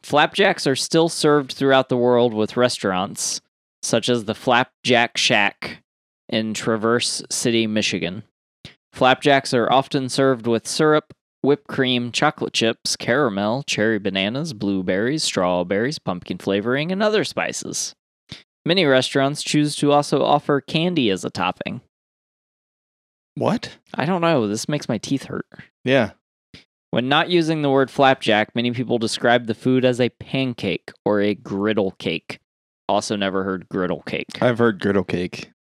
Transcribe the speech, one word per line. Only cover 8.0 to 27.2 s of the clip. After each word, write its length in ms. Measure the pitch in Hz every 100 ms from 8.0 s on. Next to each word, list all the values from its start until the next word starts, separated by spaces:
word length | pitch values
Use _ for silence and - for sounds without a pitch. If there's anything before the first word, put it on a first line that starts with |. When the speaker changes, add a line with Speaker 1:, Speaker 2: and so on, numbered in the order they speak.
| 85 95 - _ _ _ - _ _
Speaker 1:
Flapjacks 640 | - 127 131 151 139 -
are 160 | 127 113
often 360 | 131 135 147 131
served 360 | - 135 127 110
with 200 | 113 -
syrup, 460 | - 156 151 - - _ _
whipped 280 | 131 143 -
cream, 440 | - 131 123 120
chocolate 400 | - 151 - -
chips, 440 | - 113 117 - -
caramel, 680 | - 123 143 98 104 123
cherry 360 | 143 - 110 107
bananas, 540 | 101 95 95 127 165
blueberries, 720 | 107 101 98 92 95 117 151
strawberries, 760 | - - 90 90 90 98 120 156
pumpkin 380 | - 90 - 90
flavoring, 540 | - 101 107 131 160
and 100 | 190
other 220 | 214 214
spices. 680 | - - 82 - - - - - _ _ _ - _ _
Many 200 | 147 185
restaurants 600 | 151 131 123 143 135 147
choose 320 | - 151 147 -
to 160 | 147
also 320 | 147 147 143
offer 360 | - 147 - 143
candy 480 | - 160 170 170 113
as 160 | 92
a 60 | 120
topping. 520 | - 90 - - 120 _ _ _ _ _ _ _ _ _ _ _ _ _ _ _ -
Speaker 2:
What? 400 | 120 214 - - _
Speaker 1:
I 120 | - 143
don't 160 | 185
know. 260 | 170 156 107
This 200 | 107 -
makes 200 | 147 -
my 100 | 110
teeth 280 | - 139 -
hurt. 200 | - - - - _
Speaker 2:
Yeah. 280 | 127 131 107 - _ _ _ - _ _ _
Speaker 1:
When 180 | - 127
not 200 | 147